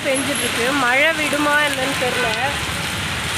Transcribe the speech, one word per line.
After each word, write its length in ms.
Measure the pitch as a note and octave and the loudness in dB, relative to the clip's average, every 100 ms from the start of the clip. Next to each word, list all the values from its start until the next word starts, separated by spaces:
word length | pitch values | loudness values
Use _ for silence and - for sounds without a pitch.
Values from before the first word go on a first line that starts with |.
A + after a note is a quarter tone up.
பெஞ்சிட்ருக்கு, 640 | D4 C4+ C4+ B3+ A#3+ - A#3+ C#4+ | 2 0 0 -2 -2 0 0 2
மழை 240 | A#3+ C4 D#4 D#4 | 2 4 4 2
விடுமா 340 | D4 D4 D4 D4 D4 | 0 2 2 4 2
என்னன்னு 280 | C4+ C4+ C4+ | 0 -2 0
தெரியல. 260 | B3+ A#3+ A#3 A3 C4+ C#4+ - - - - - - - | -2 0 -2 0 -2 -2 -4 -4 -4 -4 -4 -4 -4